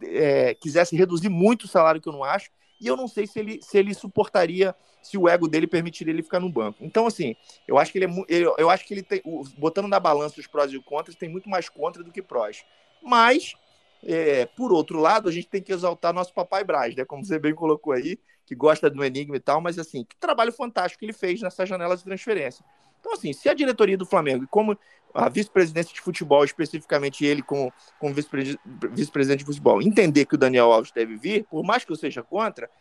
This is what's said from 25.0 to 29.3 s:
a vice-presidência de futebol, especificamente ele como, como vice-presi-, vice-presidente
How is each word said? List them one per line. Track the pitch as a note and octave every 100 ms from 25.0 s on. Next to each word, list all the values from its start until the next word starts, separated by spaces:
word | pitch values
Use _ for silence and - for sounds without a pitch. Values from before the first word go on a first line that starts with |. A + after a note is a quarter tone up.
| _
a | - C3+
vice-presidência | C3+ G3+ F#3+ E3+ D#3+ E3
de | -
futebol, | F3+ E3+ D#3 C#3+
especificamente | C#3+ - D#3 D#3+ - D3+ C#3+ -
ele | C#3+ D3
como, | - C#3 B2+ - _ -
como | D3
vice-presi-, | C#3 D3 C#3+ C3+ C#3+ - C3 -
vice-presidente | B2 D3 D3 C3+